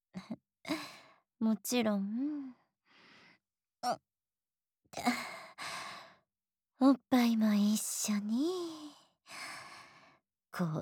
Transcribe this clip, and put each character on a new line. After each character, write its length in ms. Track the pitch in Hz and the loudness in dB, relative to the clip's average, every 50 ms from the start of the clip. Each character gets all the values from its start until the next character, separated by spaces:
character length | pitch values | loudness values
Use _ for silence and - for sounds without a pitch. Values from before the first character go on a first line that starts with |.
| _ _ - | _ _ -18
<laughs> 680 | 185 - - 226 - _ _ _ _ - - 311 302 - - - - - - - _ _ _ _ _ | -16 -14 -12 -14 -14 _ _ _ _ -8 -6 -6 -6 -6 -10 -16 -18 -20 -20 -20 _ _ _ _ _
も 180 | 226 220 220 | 0 2 2
ち 280 | 208 - - 247 247 226 | 0 0 0 0 2 2
ろ 140 | 214 208 196 | 2 2 0
ん。 580 | 196 202 214 240 277 294 302 294 269 262 247 - _ _ _ _ _ _ _ - - - - - - - - _ _ _ _ _ _ _ _ _ - | -2 -2 -2 -2 -2 -4 -4 -6 -8 -10 -14 -18 _ _ _ _ _ _ _ -20 -20 -20 -20 -20 -20 -20 -20 _ _ _ _ _ _ _ _ _ -4
う 60 | 247 | -4
ん。 120 | - - - _ _ _ _ _ _ _ _ _ _ _ _ _ _ _ _ _ - - - 240 240 - - - - - - - - - - - - - - - - - - - - _ _ _ _ _ _ _ _ _ _ _ _ - | -4 -4 -6 _ _ _ _ _ _ _ _ _ _ _ _ _ _ _ _ _ -10 -2 0 0 0 0 -4 -10 -12 -14 -16 -18 -16 -14 -12 -10 -10 -10 -10 -12 -14 -16 -18 -20 -20 _ _ _ _ _ _ _ _ _ _ _ _ 4
お 120 | 254 269 269 | 6 6 6
っ 80 | 247 - _ | 6 4 _
ぱ 140 | 269 247 240 | 4 4 4
い 120 | 233 233 | 4 4
も 160 | 220 220 214 208 | 4 4 4 4
一 240 | 202 202 208 214 | 4 4 4 4
緒 420 | 214 - - - - - - 208 208 | 2 0 -2 -4 -2 -2 0 0 -2
に。 720 | 202 208 220 247 294 339 370 359 349 330 320 302 302 294 - - - _ _ _ _ - - - - - - - - - - - - - - - - - _ _ _ _ _ _ _ _ | -2 -2 0 0 0 0 0 -2 -4 -8 -10 -12 -14 -16 -18 -20 -20 _ _ _ _ -18 -14 -14 -12 -12 -12 -14 -16 -16 -18 -20 -20 -20 -20 -20 -20 -20 _ _ _ _ _ _ _ _
こ 140 | - - 180 160 156 - | -4 -2 0 0 0 -2